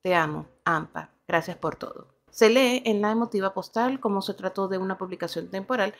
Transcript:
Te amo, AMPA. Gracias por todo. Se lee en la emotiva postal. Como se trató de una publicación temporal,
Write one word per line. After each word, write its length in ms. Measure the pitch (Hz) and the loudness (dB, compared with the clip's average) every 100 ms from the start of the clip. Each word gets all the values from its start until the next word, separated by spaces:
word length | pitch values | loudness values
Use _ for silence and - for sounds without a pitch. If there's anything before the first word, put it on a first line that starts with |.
Te 120 | 185 | 2
amo, 320 | 180 156 151 156 _ - | 2 2 -4 -10 _ -2
AMPA. 440 | 160 160 160 156 _ - | -2 -2 -12 -14 _ -2
Gracias 300 | 165 160 170 | 0 0 -6
por 200 | 160 - | -8 -6
todo. 320 | - - - _ _ | -14 -14 -20 _ _
Se 200 | - 220 | 4 6
lee 320 | 240 254 247 | 8 4 2
en 160 | 233 208 | 0 0
la 100 | 208 | 2
emotiva 440 | 226 233 202 190 | 0 0 -2 -2
postal. 440 | 190 180 226 247 262 | -4 -6 -2 -2 -2
Como 220 | 220 196 | -2 -2
se 140 | 196 | -2
trató 340 | 190 185 185 190 | -6 -6 -4 -2
de 80 | 190 | -2
una 220 | 190 185 | -4 -6
publicación 500 | 185 180 170 170 170 | -8 -8 -6 -6 -8
temporal, 460 | 190 196 254 202 | -10 -4 -2 -2